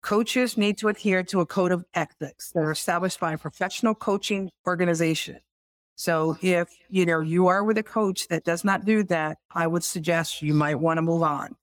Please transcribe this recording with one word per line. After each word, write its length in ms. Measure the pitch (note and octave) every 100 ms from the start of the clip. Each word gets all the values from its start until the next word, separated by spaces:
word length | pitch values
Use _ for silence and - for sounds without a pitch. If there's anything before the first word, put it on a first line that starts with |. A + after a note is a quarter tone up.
Coaches 540 | - G#3 A3+ B3+ B3 -
need 220 | G#3 G3
to 100 | G#3+
adhere 340 | G#3+ G#3 F#3
to 160 | F3+ G3
a 60 | E3+
code 260 | - F3+
of 120 | F3 F3+
ethics 600 | - D3+ _ D3 - -
that 80 | E3+
are 100 | D#3
established 500 | D#3 - E3+ F#3 -
by 140 | E3+
a 40 | D#3
professional 560 | D#3 - F#3+ - A3+
coaching 540 | G#3+ - G3+ - G3+ F#3+ _ -
organization. 720 | F3 F3+ E3 E3 D#3+ - C3+ _ _ _ _ _
So 440 | - - D#3+ D#3+ D#3
if, 300 | F#3 F3+ E3+ - _
you 160 | F#3+
know, 160 | F3 E3
you 280 | D#3 E3+ F3+
are 140 | F#3
with 140 | G#3 G#3+
a 60 |
coach 460 | G#3+ A3 G#3 F#3+ -
that 160 | B3+
does 200 | - E3+
not 220 | G3 F#3+ G3+
do 160 | G#3+
that, 320 | F#3+ E3+ D#3 D#3 _
I 160 | - E3
would 180 | E3+
suggest 560 | - F3+ D#3+ E3+ D#3+ -
you 140 | D3+
might 220 | D3+ D3 D3+
wanna 260 | E3 E3
move 200 | E3 E3
on. 340 | E3 C#3+ - -